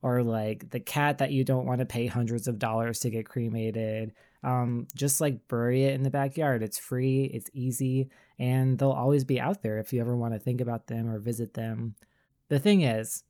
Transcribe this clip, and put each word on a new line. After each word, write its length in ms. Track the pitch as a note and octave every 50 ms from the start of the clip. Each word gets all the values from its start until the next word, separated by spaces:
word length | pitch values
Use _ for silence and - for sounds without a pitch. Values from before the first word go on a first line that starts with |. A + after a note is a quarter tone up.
| -
or, 220 | C3 B2 B2 B2
like, 460 | A#2 A2+ A2 G#2+ G#2+ A2 - - -
the 100 | - B2
cat 380 | - - - D3 D3 D3 C#3+ C#3
that 120 | C#3 C3+
you 140 | C#3+ C3 C3
don't 220 | C3+ C3+ B2+ B2+
wanna 200 | B2+ B2+ B2 B2+
pay 200 | - - A#2+ A#2
hundreds 420 | A#2+ F2+ A#2+ A#2+ A2 A#2 A#2+ G#2+ B2+
of 100 | A#2+ G#2
dollars 400 | A2+ A2+ A2 A2+ A2+ A#2 A#2 -
to 100 | - B2+
get 180 | A2 A2+ A2 -
cremated. 840 | - B2+ A#2 A#2 A2 A2+ A2 A2 G#2 A2+ A2+ A2 A2 A2 A2+ A2 - _ _ _ _ _ -
Um, 460 | B2+ B2+ B2 B2 A#2+ A#2+ A#2+ A#2+ - -
just, 240 | - C3+ C#3+ - -
like, 260 | D#3+ D3 C3+ A2+ _
bury 380 | _ - A#2 A#2 A#2+ B2 C3 C3+
it 100 | C#3 -
in 80 | C3 C3+
the 80 | C3+
backyard. 540 | C3+ C#3 C#3 C#3 C3+ E3 D#3 C#3+ C3 A#2 A2
It's 160 | G#2+ - -
free, 460 | - - C#3 B2 B2+ C3+ C3 C3+ C3+
it's 240 | C3+ - A#2+ - - _
easy, 580 | C3+ B2 C3 B2 - C3+ C3 B2+ C3 C3+ C3+ - - - _ _ _
and 360 | B2+ B2+ B2+ C3 C3 C3 C3
they'll 140 | A#2+ C#3 C3+
always 320 | C3 C3 A#2+ C3+ D3 D3 C3
be 140 | C3+ C#3 B2
out 240 | B2 C#3 G3 G3+ -
there 160 | A2 G#2+ G#2+
if 140 | A2 - -
you 80 | B2
ever 160 | A#2 A#2 B2
wanna 240 | A#2+ A#2 A#2 A2+ G#2+
think 200 | - B2 B2 B2
about 280 | B2+ A#2 A#2 A2+ - -
them 200 | A#2 A2+ A2+ A#2
or 120 | A2+ A2
visit 340 | G#2 A#2+ A#2 A2 A#2 G2+ _
them. 400 | - A2+ A2+ A2+ A2+ A2+ A2+ G#2+ _ - _ _ _ _ _ _ _ _ _
The 100 | D3 C#3
thing 240 | C#3 G#3 G#3 G3 E3
is 400 | C3 A2+ A2 A2 A2 - - - _